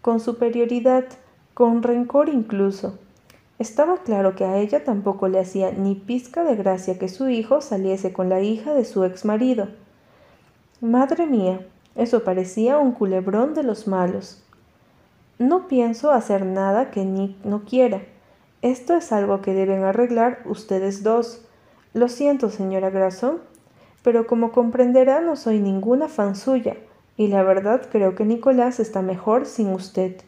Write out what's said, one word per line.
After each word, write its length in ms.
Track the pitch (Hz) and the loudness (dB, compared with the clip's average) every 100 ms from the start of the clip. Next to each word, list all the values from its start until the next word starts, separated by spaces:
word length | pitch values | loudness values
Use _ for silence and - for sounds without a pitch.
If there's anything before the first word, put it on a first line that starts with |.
con 200 | - 226 | 0 0
superioridad, 840 | 226 233 233 233 233 240 240 254 254 - - _ _ | -2 -2 0 0 0 2 4 2 0 -12 -20 _ _
con 280 | - 240 233 | 2 2 4
rencor 460 | 240 240 240 277 302 | 0 0 0 2 2
incluso. 720 | 285 220 202 196 196 196 - - _ _ _ _ _ | 0 -2 0 0 0 -8 -10 -20 _ _ _ _ _
Estaba 400 | 226 - 311 359 | -8 0 2 2
claro 360 | 359 208 190 | -2 0 2
que 100 | 190 | 0
a 140 | 190 196 | -2 0
ella 260 | 208 285 | 0 -2
tampoco 440 | 302 208 202 196 190 | 0 -2 -2 -2 0
le 100 | 185 | 0
hacía 320 | 185 190 190 | -2 -2 -2
ni 240 | - 196 | -2 -2
pizca 500 | 196 - 247 247 - | -2 -4 -6 -6 -4
de 120 | 339 226 | 0 0
gracia 420 | 202 185 185 185 | 0 -2 -4 -4
que 100 | 190 | -6
su 200 | 185 262 | -4 -2
hijo 320 | 240 220 285 | -2 0 0
saliese 520 | 294 196 190 190 190 | 0 -4 -2 -2 -4
con 160 | 185 185 | -4 -2
la 120 | 185 | 0
hija 340 | 202 220 220 | 0 -2 -2
de 100 | 294 | -2
su 200 | 220 202 | 0 0
exmarido. 640 | 185 185 214 214 254 240 196 - - _ _ _ _ _ _ _ _ _ | -2 -2 -4 0 0 -2 -4 -10 -20 _ _ _ _ _ _ _ _ _
Madre 460 | 233 240 277 339 330 | 0 2 2 0 0
mía, 400 | 247 185 185 - _ _ | 2 0 -2 -8 _ _
eso 300 | - 233 233 | -4 0 0
parecía 540 | 220 185 185 202 226 285 | 0 -2 -2 0 2 2
un 140 | 277 | 2
culebrón 600 | 233 202 185 185 202 262 | 0 -2 -2 -2 0 0
de 80 | 311 | 0
los 240 | 269 214 - | -4 -4 -4
malos. 560 | 190 180 - - - _ _ _ _ _ _ _ _ _ _ | -2 -2 -4 -10 -20 _ _ _ _ _ _ _ _ _ _
"No 300 | 247 359 370 | 2 2 2
pienso 420 | 254 233 226 294 | 0 0 0 2
hacer 340 | 269 220 202 | 2 2 -2
nada 460 | 190 190 196 202 269 | 0 -2 0 0 0
que 140 | - | -2
Nick 400 | 190 190 196 196 | -2 -2 -4 -6
no 200 | 208 208 | -6 -6
quiera. 380 | 208 247 254 196 - _ _ _ _ _ | -2 2 2 2 -8 _ _ _ _ _
Esto 320 | 247 254 - | -2 -2 0
es 180 | 339 330 | -2 0
algo 300 | 214 202 196 | -2 0 0
que 120 | 196 | 0
deben 300 | 190 190 190 | 0 0 0
arreglar 560 | 190 202 240 233 233 247 | 0 2 2 2 0 0
ustedes 580 | - 202 - 190 190 196 | -8 -10 -4 -2 -2 -2
dos. 420 | 208 226 233 - - _ _ _ _ | 0 0 0 -8 -20 _ _ _ _
Lo 140 | 220 240 | 0 0
siento, 420 | 240 285 277 233 | 2 0 2 0
señora 400 | - 190 190 190 | -2 -4 -2 0
Grayson, 480 | 190 190 185 240 339 - _ _ _ _ _ | 0 0 0 -4 -4 -8 _ _ _ _ _
pero 240 | - 233 226 | 2 2 2
como 260 | 233 233 | 0 2
comprenderá 680 | 226 233 254 247 254 262 277 | 2 0 2 4 4 4 4
no 160 | 339 294 | 0 -2
soy 240 | - 214 | 0 0
ninguna 480 | 196 196 202 254 302 | 0 0 0 0 0
fan 260 | 302 202 | -2 -2
suya, 420 | 196 - 262 - - - _ _ - | -2 0 0 -2 -8 -16 _ _ -2
y 120 | 214 | 0
la 140 | 196 | 2
verdad 400 | 190 190 196 247 240 | 4 4 4 0 0
creo 220 | 220 196 | 0 2
que 100 | 185 | 2
Nicolás 560 | 214 233 254 254 247 247 | 0 2 2 4 2 0
está 220 | 214 196 | -4 -2
mejor 440 | 185 185 220 226 - | -4 -4 0 0 0
sin 220 | - 208 | -4 -2
usted". 480 | 185 185 - 185 185 | -2 -6 -4 -4 -6